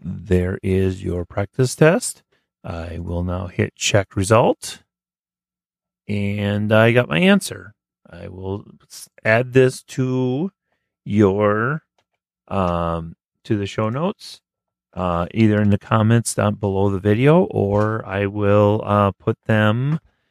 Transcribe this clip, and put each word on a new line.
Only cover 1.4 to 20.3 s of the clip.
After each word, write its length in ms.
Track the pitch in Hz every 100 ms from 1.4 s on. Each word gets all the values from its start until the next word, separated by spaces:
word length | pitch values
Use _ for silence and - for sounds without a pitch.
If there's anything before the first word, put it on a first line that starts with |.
| 101 - 127 -
test. 480 | 156 208 - - _ _ _ _
I 360 | - 85 82 85
will 240 | 87 87
now 240 | 90 90 92
hit 280 | - 104 -
check 400 | - 104 95 -
result. 680 | 98 113 175 - - - _ _ _ _ _ _ _ _ _ _ _ _ -
And 640 | 104 101 104 101 104 104
I 180 | 110 113
got 160 | 120 123
my 120 | 151
answer. 540 | 185 202 - 98 98 _ _ _ _
I 180 | 85 92
will 380 | 92 95 101 - -
s-, 240 | _ - - _
add 300 | 107 113 127
this 280 | 127 131 -
to 680 | - - 127 127 127 127 185 - _ _ _ _
your, 800 | - 104 101 98 104 107 120 156 _ _ _ _ _ _ -
um, 680 | 98 90 85 85 82 82 - _ _
to 140 | - 107
the 80 | 98
show 240 | - 110
notes, 520 | 127 180 - - - _ _ _ _ _
uh, 340 | 92 90 85 87
either 280 | 110 110 107
in 80 | 104
the 100 | 101
comments 560 | - 113 110 117 - -
down 200 | 104 101
below 340 | 104 95 101
the 100 | 98
video, 440 | 101 107 139 170 -
or 600 | 107 101 101 107 110 -
I 200 | 98 101
will, 560 | 104 101 104 104 107
uh, 280 | - 104 101
put 260 | - - 110 -
them 540 | 110 107 113 139 160 _ _ _